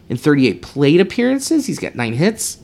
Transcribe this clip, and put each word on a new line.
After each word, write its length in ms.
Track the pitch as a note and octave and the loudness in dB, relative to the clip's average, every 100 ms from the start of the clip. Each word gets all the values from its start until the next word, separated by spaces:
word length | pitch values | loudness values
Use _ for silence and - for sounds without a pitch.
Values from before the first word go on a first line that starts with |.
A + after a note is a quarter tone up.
| - | -10
in 80 | A#2 | -4
thirty-eight 440 | D3+ C#3+ B2+ F#2 | 2 4 2 0
plate 380 | - C#3 C#3+ F3 | -8 0 2 4
appearances. 640 | G3 - A#3+ C4+ C4+ D#4+ B3+ | 2 0 0 0 0 -2 -2
He's 120 | - | -6
got 160 | E2 | -8
nine 180 | - A#2 | -4 -4
hits. 460 | A#2+ F#3+ A3 - - | 0 0 -2 -8 -10